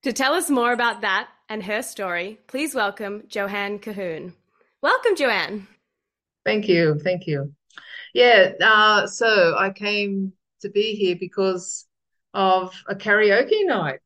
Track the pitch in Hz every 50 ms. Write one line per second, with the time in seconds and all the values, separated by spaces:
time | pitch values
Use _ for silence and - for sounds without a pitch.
0 | _ 269 226 - 269 262 294 349 339 - 285 254 240 240 247 233 240 240 214 208
1 | 208 208 190 196 233 - _ _ _ _ 214 214 196 185 208 220 262 - - -
2 | 202 185 175 175 175 196 220 _ _ _ - 262 294 311 269 254 214 202 202 -
3 | 220 196 202 208 - - - 220 202 202 202 202 202 202 208 208 202 226 208 196
4 | 196 180 165 156 147 180 175 _ _ _ _ _ _ _ _ _ - 285 466 508
5 | - 480 403 - 294 254 220 190 165 143 190 214 190 _ _ _ _ _ _ _
6 | _ _ _ _ _ _ _ _ _ - 214 214 208 - 175 170 170 156 151 151
7 | 151 185 180 175 - - 151 143 143 143 143 _ _ _ _ - - - - -
8 | - - _ 240 247 247 233 208 185 - - - 180 220 220 214 214 214 214 202
9 | 190 202 - - 233 226 220 202 180 165 160 - 196 196 196 - 208 202 208 208
10 | 208 202 196 196 190 190 185 _ _ _ _ _ - 202 196 202 214 220 214 208
11 | 202 185 175 170 185 175 _ - 196 190 185 180 180 - - - - _ _ _
12 | _ _ _ _ _ _ _ 202 190 190 185 185 185 180 - - - - 196 196
13 | - 214 202 208 214 208 196 220 277 285 427 427 403 370 269 202 165 147 131 -
14 | _